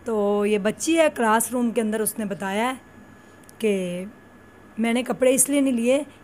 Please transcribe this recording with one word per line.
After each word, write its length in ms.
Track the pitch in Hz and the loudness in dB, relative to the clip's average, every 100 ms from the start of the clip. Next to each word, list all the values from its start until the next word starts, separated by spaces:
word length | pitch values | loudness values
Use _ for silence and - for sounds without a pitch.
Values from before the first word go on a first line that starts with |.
| - | -6
तो 380 | 220 202 208 208 | -2 0 2 2
ये 140 | 208 | 0
बच्ची 360 | 202 214 - 330 | 0 -2 0 4
है 120 | 302 | 4
क्लासरूम 600 | 302 220 220 233 247 240 | 2 2 2 2 -2 -2
के 100 | 233 | 0
अंदर, 200 | 214 220 | -2 -2
उसने 240 | 214 - 202 | -4 -4 -6
बताया 420 | 190 196 202 247 | -6 -6 -2 -2
है 80 | 262 - - - - - - - - | -4 -12 -20 -20 -20 -20 -20 -20 -6
कि 560 | 220 196 180 175 196 - - - - - - - | -2 0 -2 -6 -10 -16 -20 -20 -20 -20 -16 -4
मैंने 260 | 226 233 | -2 -2
कपड़े 280 | 247 180 254 | -2 0 2
इसलिए 300 | 269 - 285 | 2 2 2
नहीं 120 | 269 | 2
लिए 320 | 233 240 269 285 - | 0 2 0 -2 -14